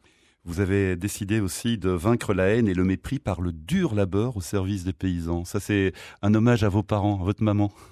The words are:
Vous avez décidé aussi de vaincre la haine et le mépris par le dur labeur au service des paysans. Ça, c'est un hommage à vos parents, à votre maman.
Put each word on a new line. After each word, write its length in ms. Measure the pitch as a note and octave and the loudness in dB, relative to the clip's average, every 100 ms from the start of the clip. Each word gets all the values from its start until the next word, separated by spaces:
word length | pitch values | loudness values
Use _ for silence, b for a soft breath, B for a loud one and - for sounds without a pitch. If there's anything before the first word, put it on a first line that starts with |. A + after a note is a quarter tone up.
| b b b b | b b b b
Vous 160 | E2+ E2 | -8 -2
avez 360 | F#2+ G2 F#2+ F2 | 2 2 2 -2
décidé 440 | G2+ - F#2+ A2 | -4 -6 -2 0
aussi 380 | F#2+ - A#2 A#2 | -2 -2 -4 -2
de 100 | F#2 | 0
vaincre 460 | F2+ F#2+ A#2 - | 0 2 0 0
la 140 | F#2 F#2 | 2 2
haine 200 | A2+ G#2+ | 2 2
et 60 | |
le 100 | F2+ | 2
mépris 340 | F#2 F#2+ - C3+ | 2 0 -4 -6
par 220 | - F2 | -4 -4
le 120 | F2 | -4
dur 420 | D#2+ D#2+ F#3+ E3 | -6 -2 0 0
labeur 420 | G#2+ G2 G2 A#2 G#2 | 0 0 0 -2 -4
au 60 | |
service 420 | E2+ G2+ F#2+ G2+ | -4 -2 -2 -2
des 80 | F2 | -4
paysans. 540 | - F#2+ F2 E2 E2+ F2+ | -4 -2 -2 -2 -4 -4
Ça, 140 | G#2 | -6
c'est 340 | - G#2 F#2+ B B B | 0 2 2 B B B
un 140 | G2+ | 2
hommage 280 | G#2+ A#2 A#2 | 4 4 4
à 60 | G#2 | 2
vos 140 | G2 | 2
parents, 400 | G2+ G#2 G2+ G2+ | 0 0 0 0
à 20 | |
votre 180 | F2+ G#2 | -2 0
maman. 300 | G#2+ G#2 G#2 - - | 2 2 0 -2 -10